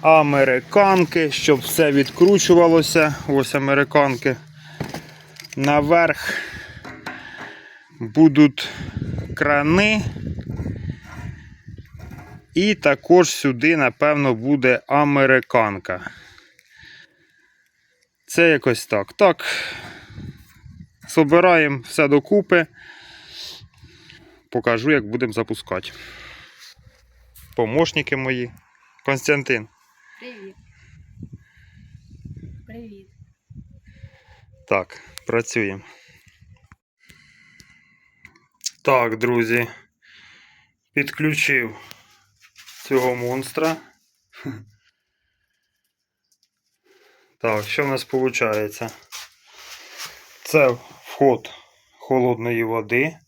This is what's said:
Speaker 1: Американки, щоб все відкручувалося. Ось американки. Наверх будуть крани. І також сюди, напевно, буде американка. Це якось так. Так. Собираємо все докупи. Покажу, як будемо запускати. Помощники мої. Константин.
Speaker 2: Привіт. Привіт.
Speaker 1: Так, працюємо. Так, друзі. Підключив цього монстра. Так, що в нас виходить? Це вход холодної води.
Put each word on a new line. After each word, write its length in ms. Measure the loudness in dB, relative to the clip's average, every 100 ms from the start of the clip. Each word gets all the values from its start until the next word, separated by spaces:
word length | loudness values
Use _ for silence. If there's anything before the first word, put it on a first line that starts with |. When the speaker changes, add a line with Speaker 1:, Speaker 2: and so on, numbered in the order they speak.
Speaker 1:
Американки, 1300 | 6 4 4 2 2 2 0 2 4 4 2 0 -2
щоб 300 | -2 2 0
все 320 | 0 0 2
відкручувалося. 1200 | 2 0 4 4 4 4 6 6 4 2 2 0 -2 -2
Ось 260 | -2 0
американки. 800 | -2 0 0 2 2 0 0 -4 -4 -10 -20 -20 -16 -14 -14 -18 -20 -20 -20 -16 -4
Наверх 800 | 0 2 4 4 4 0 -6 -8 -10 -16 -18 -18 -20 -16 -16 -16 -18 -18 -18 -20 -20 -20 _ -14
будуть 680 | -4 6 6 8 4 4 -12 -10 -12 -10 -8 -8 -10 -4
крани. 640 | -2 0 2 2 2 0 -4 -8 -10 -10 -10 -10 -10 -10 -10 -12 -16 -16 -14 -16 -20 -20 -20 -20 -20 -20 -20 -20 -20 -20 _
І 200 | -2 0
також 560 | 2 0 0 6 6 6
сюди, 460 | 2 -2 0 0 2
напевно, 580 | 0 0 0 2 0
буде 460 | 0 0 0 2 0 0
американка. 1120 | 0 2 2 4 2 2 0 0 -4 -8 -10 -10 -18 -20 -20 _ _ _ -20 -20 -20 _ _ _ _ _ _ _ _ _ _ _ _ _
Це 240 | 2 2
якось 360 | 2 0 -4 -4
так. 260 | -6 -6
Так. 320 | 2 2 2 -6 -8 -10 -14 -18 -20 -20 -18 -18 -18 -20 -20 -20 -20 -20 _ -4
Собираємо 720 | 2 4 6 6 4 2 -2
все 240 | -6 0 2
докупи. 580 | 2 2 0 2 0 0 -10 -20 -20 -20 -20 -20 -18 -18 -18 -20 _ -20 -20 -20 -20 -20 _ _ -4
Покажу, 340 | -2 -2 0
як 180 | -2 -2
будемо 240 | -6 -4
запускати. 580 | -4 -6 -8 -8 -8 -8 -18 -20 -20 -20 -20 -20 _ -20 -20 _ _ _ _ _ -20 -12 -4
Помощники 600 | -2 0 0 -2 -4 -4
мої. 360 | -4 -6 -8 -12 _ _ _ _
Константин. 640 | -4 -2 0 -2 0 -4 -4 _ _ _ _ -20
Speaker 2:
Привіт. 360 | -20 -18 -20 -20 _ _ -20 -20 -20 -20 -20 -20 _ _ _ -20 -20 -20 _ -20 -20 -18 -18 -20 -20
Привіт. 420 | -20 -20 -20 -20 _ -20 _ _ -20 -20 -20 -20 -20 -20 _ _ -20 _ _ -4
Speaker 1:
Так, 320 | -4 -4 -16 -20 -16 -6
працюємо. 580 | -4 -4 -4 -4 -8 -16 -20 _ _ _ _ _ -20 _ _ _ _ _ -20 _ _ _ _ _ _ _ _ _ _ _ _ _ _ -16 _
Так, 360 | 0 2 0 -2
друзі. 500 | -2 0 0 -2 -4 -10 _ _ _ -20 -20 -20 _ _ _ _ _
Підключив 840 | -6 -6 -4 -4 -2 -2 -2 -4 -12 -20 -20 _ _ _ _ _ _ -20 -20
цього 300 | -2 0 0
монстра. 640 | -2 -6 -6 -6 -4 -4 -4 -12 _ _ _ _ -20 -18 -18 -20 _ _ _ _ _ _ _ _ _ _ _ _ _ _ _ _ _ _ _ _ _ _ _ _ _ _ _
Так, 240 | -4 -4
що 200 | -4 -4
в 40 | -4
нас 240 | -4 -4
виходить? 680 | -2 -2 -2 -2 -2 -4 -8 -14 -14 _ -20 -20 _ _ -20 -20 -20 -20 -18 -18 -18 -20 -20
Це 240 | -2 2 2
вход 840 | 0 -10 -20 -20 2 2 2 -4 -20 _ _ _ _
холодної 640 | -4 0 0 -2 -4 -4
води. 540 | -4 -6 -2 -2 -2 -6